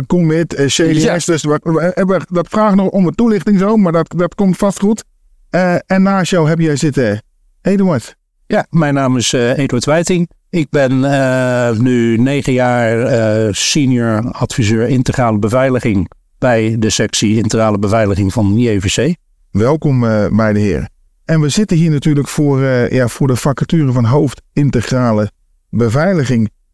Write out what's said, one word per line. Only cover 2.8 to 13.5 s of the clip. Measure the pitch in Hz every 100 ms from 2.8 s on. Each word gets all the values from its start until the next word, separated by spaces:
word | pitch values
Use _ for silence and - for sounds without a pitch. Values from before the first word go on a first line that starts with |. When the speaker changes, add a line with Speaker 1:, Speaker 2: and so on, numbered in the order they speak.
| 190
Speaker 1:
om | 196 170
een |
toelichting | 156 233 208 185 202
zo, | 196 220
maar | 185
dat, | 165 160 160
dat | 175
komt | - 196 175
vast | 202 -
goed. | 202 226 - _ _ _ _
Eh, | 175 185 175 -
en | 190
naast | 190 196 175
jou | 185 151
heb | 165
jij | 160 143
zitten, | 156 135 117 104 - _ _ _
Eduard. | - 196 190 139 - - _ _ -
Speaker 3:
Ja, | 208 -
mijn | 165 147
naam | 139 135 127
is, | 107
eh, | 135 120 131
Eduard | 139 123
Wijting. | 143 160 170 180 170 _ _
Ik | 180 147
ben, | 151 131 131
eh, | 135 139 131 127 127 123 120
nu | 110 127 123 117 113
negen | 127 143 135
jaar, | 127 123 123 113 113
eh, | 123 120 110 110 110